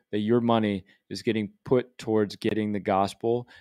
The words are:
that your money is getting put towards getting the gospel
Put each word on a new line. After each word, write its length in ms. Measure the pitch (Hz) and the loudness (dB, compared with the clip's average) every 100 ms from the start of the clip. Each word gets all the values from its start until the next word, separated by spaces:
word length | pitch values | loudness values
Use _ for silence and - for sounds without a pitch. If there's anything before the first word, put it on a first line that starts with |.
| _ | _
that 80 | 107 | -4
your 200 | 104 120 | 2 2
money 460 | 117 113 107 98 - _ _ | 4 2 2 -2 -6 _ _
is 120 | 95 | -6
getting 300 | - 110 101 - - | -2 -2 -4 -8 0
put 300 | 127 123 - | 0 0 -8
towards 400 | 117 110 101 - | -2 0 0 -2
getting 340 | 110 104 107 | -2 -2 -2
the 80 | 104 | -4
gospel 720 | 92 95 98 - 117 120 120 - | 0 0 0 -2 -2 -2 -4 -16